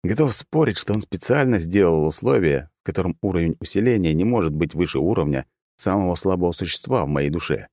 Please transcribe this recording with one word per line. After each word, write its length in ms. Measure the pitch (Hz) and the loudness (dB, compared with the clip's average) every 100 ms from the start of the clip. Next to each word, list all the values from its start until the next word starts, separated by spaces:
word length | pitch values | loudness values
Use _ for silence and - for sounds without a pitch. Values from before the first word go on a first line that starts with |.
Готов 300 | 90 113 147 | -2 0 0
спорить, 440 | - - 156 139 98 | 0 -2 0 0 0
что 160 | - | -2
он 60 | 107 | -4
специально 580 | - 92 - 139 131 107 | -4 -6 0 2 2 0
сделал 480 | 82 98 90 80 76 | 2 4 4 4 2
условие, 640 | - 117 131 82 69 76 _ | 0 0 2 2 0 -4 _
в 40 | - | -6
котором 320 | 90 90 80 | -4 -4 -2
уровень 360 | 101 87 82 78 | -2 0 0 -2
усиления 540 | - 98 120 113 82 | -4 0 2 2 2
не 100 | 78 | 2
может 280 | 104 120 80 | 2 0 0
быть 220 | 76 82 | -2 -2
выше 240 | 76 87 67 | -2 -2 0
уровня 480 | 82 113 73 67 - _ _ - | 0 0 0 -2 -6 _ _ -6
самого 380 | 98 98 90 | -2 0 0
слабого 380 | 87 95 90 87 | 0 0 0 -2
существа 520 | 85 87 - - 127 | -2 -6 -6 -2 -2
в 40 | 71 | 0
моей 220 | 71 73 | 0 0
душе. 380 | 85 - 64 - | -2 -4 -6 -6